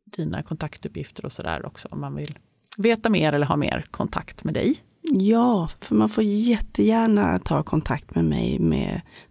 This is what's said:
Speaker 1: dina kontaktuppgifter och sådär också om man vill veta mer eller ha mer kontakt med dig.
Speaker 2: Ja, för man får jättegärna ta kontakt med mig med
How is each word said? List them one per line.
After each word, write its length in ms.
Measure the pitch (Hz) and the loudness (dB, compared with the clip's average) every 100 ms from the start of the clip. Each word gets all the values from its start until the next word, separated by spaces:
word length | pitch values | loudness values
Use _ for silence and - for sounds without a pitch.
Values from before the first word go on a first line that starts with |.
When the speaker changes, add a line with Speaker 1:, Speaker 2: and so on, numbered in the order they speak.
| _ - | _ -8
Speaker 1:
dina 260 | 160 - | -6 -6
kontaktuppgifter 840 | 156 160 151 - - - 139 - | -6 -6 -8 -8 -12 -10 -12 -10
och 80 | - | -12
sådär 340 | - - 80 - | -8 -6 -6 -8
också 220 | - - | -14 -14
om 100 | 147 | -10
man 140 | 143 | -8
vill 240 | 143 147 151 _ _ - - | -8 -10 -12 _ _ -16 -2
veta 320 | 208 226 226 | 0 2 2
mer 220 | 196 156 | 2 4
eller 140 | 147 147 | 2 2
ha 100 | 151 | 0
mer 300 | 143 - 147 | -2 -4 -6
kontakt 540 | - - - - - | -6 -6 -6 -10 -8
med 100 | - | -6
dig. 220 | 156 - 311 - _ | -2 0 -2 -6 _
Speaker 2:
Ja, 640 | 330 226 196 226 240 214 165 - | -2 2 4 4 4 2 0 -6
för 160 | - | -2
man 140 | 220 214 | 2 2
får 160 | 214 | 2
jättegärna 1120 | 214 208 233 220 - - 208 226 226 208 202 180 | 0 2 2 2 0 2 4 4 4 4 4 0
ta 240 | - 147 | 0 -2
kontakt 520 | 156 151 - - - | 0 -2 0 -4 -4
med 100 | - | 0
mig 340 | 160 - 58 - | 0 0 0 0
med 420 | 165 - 50 - - - - | 2 0 -2 -6 -10 -20 -14